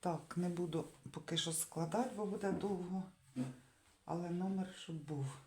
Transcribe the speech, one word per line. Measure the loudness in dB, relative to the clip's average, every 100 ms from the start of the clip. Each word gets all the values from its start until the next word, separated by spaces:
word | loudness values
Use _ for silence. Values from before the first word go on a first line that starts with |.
Так, | 0 0 -2 0
не | 2
буду | 2 2 0 -2 -8 -10
поки | -10 -2 0
що | 2
складати, | 0 -2 0 2 2 2 0
бо | -2
буде | 2 2
довго. | 2 2 0 0 -2 -2 -10 -10 -2 -2 -4 -16 -20 -20 -20
Але | -4 -2 2
номер, | 2 2 2 0 -4
щоб | -6 -6
був | -2 -2 -2 -4